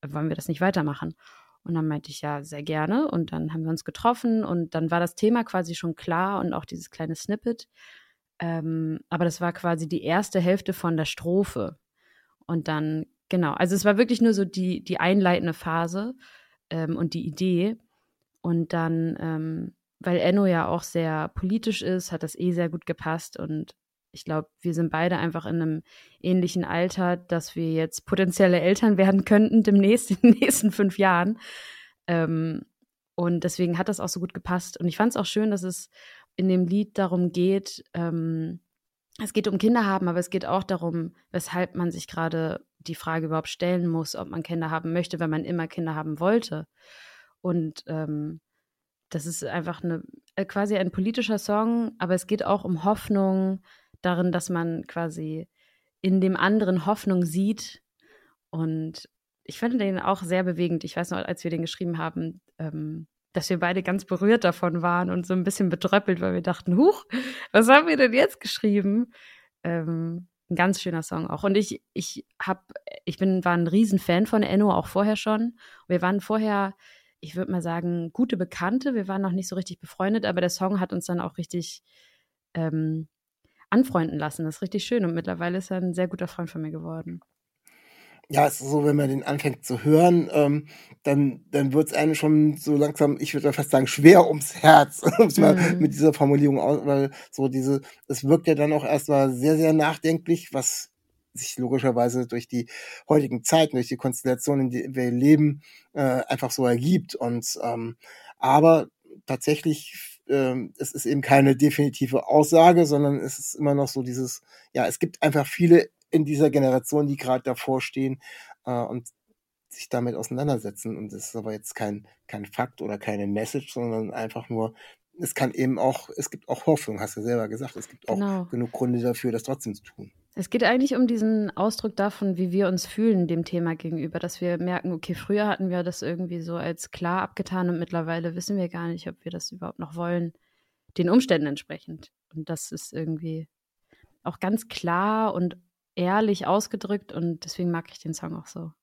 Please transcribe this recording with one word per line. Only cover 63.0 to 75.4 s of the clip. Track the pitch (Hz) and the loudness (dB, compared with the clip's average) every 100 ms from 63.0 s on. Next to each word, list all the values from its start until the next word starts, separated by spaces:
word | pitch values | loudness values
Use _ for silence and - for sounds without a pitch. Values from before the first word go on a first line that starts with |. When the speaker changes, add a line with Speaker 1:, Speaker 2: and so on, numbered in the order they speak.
| 160 _ _ | -14 _ _
Speaker 1:
dass | - - | -6 -2
wir | 180 | -2
beide | 175 180 | 0 -2
ganz | 185 190 - | -2 -4 -2
berührt | 180 202 233 | 0 4 4
davon | 190 170 180 170 | 2 0 -2 0
waren | 175 175 180 | 0 0 0
und | 180 175 | -4 -2
so | 185 | -2
ein | |
bisschen | 180 - 190 | -2 0 0
betröppelt, | 165 185 202 202 175 | 0 2 2 2 0
weil | 185 | 0
wir | 180 | -2
dachten, | 175 175 - 180 | -2 -4 0 4
„Huch, | 320 415 - 240 262 262 - | 4 4 -4 -8 -6 -12 2
was | - 226 | 4 8
haben | 277 330 | 8 6
wir | 294 | 4
denn | 262 | 4
jetzt | 233 320 - | 4 2 0
geschrieben?“ | 220 - 214 202 196 208 240 - - - _ _ | -10 -2 2 2 2 0 -2 -8 -20 -20 _ _
Ähm, | 165 170 160 165 165 170 180 _ _ | -6 -4 -4 -4 -6 -8 -12 _ _
ein | 170 | 0
ganz | 180 190 | 2 2
schöner | - 165 | -4 -6
Song | 160 160 160 | -6 -8 -6
auch. | - | -4
Und | 202 196 | 0 0
ich, | 202 - _ | 0 -6 _
ich | - 175 - - _ | -10 -10 -12 -18 _
hab, | - 185 _ - - - - | -8 -8 _ -18 -18 -14 -10
ich | - | -2
bin, | 190 185 180 | 0 0 0
war | 175 | 0
ein | 170 | 2
Riesenfan | 180 226 190 - 175 220 | 4 4 2 2 0 2
von | 220 | 2
Enno, | 208 190 208 | 2 2 4
auch | - - | 2 0
vorher | 185 208 214 | -2 0 0
schon. | - 214 | -2 -2